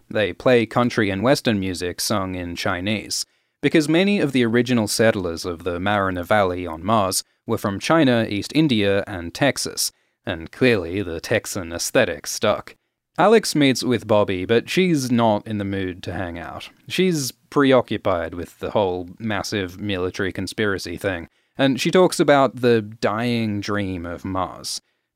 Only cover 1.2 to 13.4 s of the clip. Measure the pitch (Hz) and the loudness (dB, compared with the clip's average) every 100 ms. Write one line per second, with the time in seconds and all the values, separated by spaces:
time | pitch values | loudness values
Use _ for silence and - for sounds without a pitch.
1.2 | 117 143 - 104 95 85 90 87 - 107 | 2 2 2 0 -2 -4 -6 -4 -4 -2
2.2 | 95 92 87 85 104 90 95 107 - - | -2 -6 -8 -6 -4 -2 -2 -4 -4 -8
3.2 | - _ _ _ 143 165 147 160 196 202 | -8 _ _ _ 2 2 4 2 2 2
4.2 | 143 131 117 120 120 123 104 - 113 107 | 0 2 2 2 2 0 0 2 2 2
5.2 | 90 82 95 82 85 87 98 104 95 90 | -2 -6 -6 -6 -6 -4 0 0 0 -2
6.2 | 85 107 95 90 87 78 92 113 95 - | 0 2 2 0 -6 -6 0 2 2 -2
7.2 | - _ - 110 110 98 - 165 135 117 | -6 _ -4 -2 -2 -4 2 4 4 2
8.2 | 110 101 - 147 156 113 101 98 - 95 | 0 -4 -2 0 2 4 2 2 -2 -6
9.2 | 85 - 143 - - - - - _ _ | -10 -2 0 0 -6 -6 -6 -8 _ _
10.2 | - 85 82 - 127 110 85 95 87 82 | -10 -8 -10 0 2 2 0 -4 -6 -8
11.2 | - 110 - - 85 85 - 135 110 80 | -2 -2 -2 -8 -8 -6 -2 2 2 -2
12.2 | - - 208 196 - - _ _ _ - | -8 -2 0 0 -4 -20 _ _ _ 0
13.2 | 185 220 | 4 4